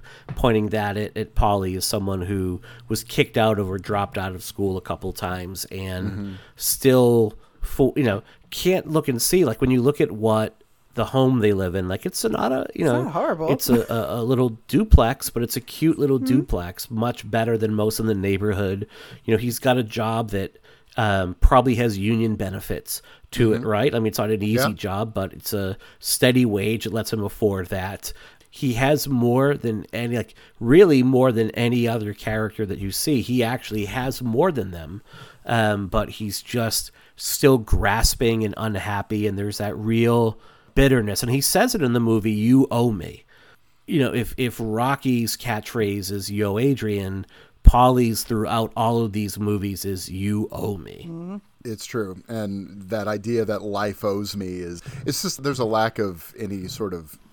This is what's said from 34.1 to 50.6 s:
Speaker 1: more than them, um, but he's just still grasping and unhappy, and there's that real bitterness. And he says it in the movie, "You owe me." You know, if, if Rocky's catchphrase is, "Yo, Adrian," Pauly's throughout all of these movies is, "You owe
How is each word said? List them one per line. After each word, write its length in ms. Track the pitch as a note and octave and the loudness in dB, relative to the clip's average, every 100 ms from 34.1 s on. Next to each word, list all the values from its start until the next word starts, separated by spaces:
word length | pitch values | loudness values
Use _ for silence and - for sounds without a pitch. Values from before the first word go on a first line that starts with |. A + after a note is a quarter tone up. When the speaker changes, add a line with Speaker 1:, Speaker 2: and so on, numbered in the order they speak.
| C3 | -4
Speaker 1:
more 280 | B2 A#2 F#3 | -2 0 2
than 200 | C3+ F#2+ | 0 -6
them, 320 | E2+ D#2 G2 - - - - - | -8 -12 -14 -16 -20 -20 -14 -2
um, 420 | A#2 G#2+ G#2 F#2+ | 0 2 0 -2
but 220 | G#2+ G2+ | -2 -2
he's 320 | - G#2+ - | -6 -8 -8
just 500 | - A#2+ A2+ - - - - - | -6 -4 -2 -2 -6 -14 -20 -12
still 440 | - - C#3+ C3 | -6 2 4 4
grasping 840 | G#2+ - G2+ A2 - - A#2 A2+ | 4 2 2 2 0 2 0 2
and 120 | G#2+ - | -2 -2
unhappy, 720 | A2 F#2+ G#2 G2+ - G#2+ G#2 | -4 -4 -4 -6 -4 -2 -2
and 100 | G2 | -2
there's 220 | G#2 - | -6 -4
that 180 | G#2 G2 | -6 -4
real 600 | G#2+ A2+ A#2 A#2 A2+ - - - _ | 0 2 4 4 2 -2 -14 -20 _
bitterness. 480 | - C3+ B2+ G#2 G2 | 4 6 4 2 -2
And 100 | A#2+ | 0
he 100 | C3+ | 0
says 340 | - - B3 G#3 | 2 2 2 2
it 60 | |
in 100 | B2+ | 2
the 60 | A#2+ | 2
movie, 320 | A2+ A2+ G#2+ | 4 2 2
"You 340 | G#2+ A2+ C3 C3+ | 2 6 6 6
owe 200 | A#2 A#2+ | 2 2
me." 340 | G2+ - - _ _ - _ _ _ - | 0 -6 -14 _ _ -20 _ _ _ -2
You 140 | D#3 | 0
know, 140 | - | 2
if, 200 | A#2+ G#2+ - | 0 -4 -2
if 180 | B2 - | -4 -2
Rocky's 800 | A2+ G#2+ B2+ C#3 C3 A#2+ A2+ - | -4 0 0 0 0 0 0 -4
catchphrase 720 | A#2+ G#2+ - A#2+ G#2 G2+ F#2+ | -4 -4 -4 -2 -2 -2 -4
is, 200 | G2+ G2 | -6 -4
"Yo, 260 | G#2 G2+ G#2 | -2 0 2
Adrian," 680 | C#3 B2+ A2 G2+ F#2+ G2 - - - _ | 2 0 -2 -2 -4 -6 -10 -18 -20 _
Pauly's 600 | - B2 B2+ B2+ A#2 G#2 | 6 8 6 4 2 0
throughout 480 | - A2+ D#2+ A2+ A2+ A#2 | -4 -4 -2 -2 -4 -2
all 260 | A2+ A#2 | 0 0
of 80 | A2+ | -2
these 240 | G#2 G#2 G2+ | -2 -4 -4
movies 460 | G#2 G#2 G2 F#2+ G2 | -2 -2 -2 -6 -6
is, 240 | F#2+ - | -8 -8
"You 380 | F#2+ G2+ G#2 G#2+ | -6 -2 -2 -4
owe 260 | - | -6